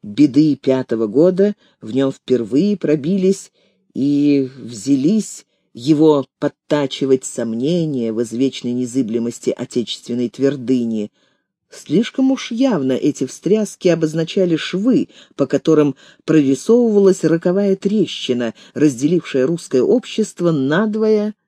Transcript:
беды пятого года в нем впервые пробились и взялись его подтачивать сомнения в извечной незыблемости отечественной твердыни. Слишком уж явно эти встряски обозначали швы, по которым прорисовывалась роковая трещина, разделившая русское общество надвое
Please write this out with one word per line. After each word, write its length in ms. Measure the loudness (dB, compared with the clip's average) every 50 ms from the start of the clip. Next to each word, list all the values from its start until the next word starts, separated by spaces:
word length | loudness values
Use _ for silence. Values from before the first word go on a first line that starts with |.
беды 520 | -14 -10 2 2 2 4 6 4 4 4 2
пятого 540 | 0 0 0 0 0 0 -2 -2 -2 -2 0
года 480 | 2 4 4 4 4 2 2 0 0 _ _ _ _ _
в 120 | -14 -6
нем 200 | -2 -2 -2 -2
впервые 640 | -4 -6 _ 0 0 0 0 0 0 0 2 2 -2
пробились 760 | -2 0 -2 0 0 0 -2 -2 0 2 0 0 0 -6 -20 _ _ _ _ _ _ _ _
и 560 | _ -4 -2 0 2 2 2 2 2 2 0 -2 -8
взялись 920 | -16 -16 -14 -14 -10 -2 0 0 2 2 2 2 2 -2 -4 -12 -20 _ _ _ _ _ _ _
его 520 | -8 0 0 2 4 6 4 4 4 0 _ _ _
подтачивать 880 | -6 -6 _ _ _ _ -2 -2 0 -4 -4 -4 0 2 2 0 0
сомнения 880 | -8 -8 -6 -6 -6 -4 -4 -2 -2 -2 -2 -2 -2 -4 -4 -4 -4
в 100 | -4 -4
извечной 500 | -6 -6 -2 -2 -2 -2 -2 -4 -8 -6
незыблемости 760 | -4 -4 -6 -4 -2 -4 -4 -2 -2 -4 -4 -4 -8 -6 -6 -6
отечественной 760 | -4 -4 -8 -6 -4 -6 -4 -4 -10 -14 _ -8 -6 -4 -4 -6
твердыни. 840 | -4 -2 -2 -2 -2 -2 -2 -2 -2 0 0 -2 -4 -4 -6 -8 _ _ _ _ _ _ _ _ _ _ _ _
Слишком 640 | -20 -20 -8 -2 0 0 0 -2 -2 -2 0 0
уж 220 | 0 -2 -4 -10
явно 400 | -4 -2 0 0 0 0 0 -2
эти 340 | -2 0 0 -2 -2 -2 -6
встряски 600 | -8 -8 -8 -2 0 0 0 0 -4 -8 _ 0 0
обозначали 680 | 2 2 0 -2 -2 -4 -4 -2 0 0 0 0 0
швы, 520 | -2 -2 -6 -6 -2 0 2 2 2 0 _ -8 -20 -20 _ _
по 120 | -4 -2
которым 500 | 0 0 0 _ 4 4 4 4 2 0 _ -16 -20 _ _ _
прорисовывалась 1000 | 2 2 4 4 4 0 0 2 2 4 4 4 4 4 4 4 4 4 2 0
роковая 500 | 0 0 0 0 0 0 0 0 0 -2
трещина, 800 | 0 -2 -2 0 0 0 -2 -4 -10 -4 -4 -2 -2 -2 -6 -6 _ -20 -12
разделившая 760 | _ 2 2 2 2 0 0 0 0 0 -2 -2 -2 0 0
русское 360 | 0 -2 -4 -6 -2 0 0
общество 680 | 2 4 2 0 0 -4 -4 -4 -4 -4 -4 -2 -2 0
надвое 840 | 0 0 0 0 0 0 0 -2 -2 -2 0 2 2 2 0 -4 -6 _ _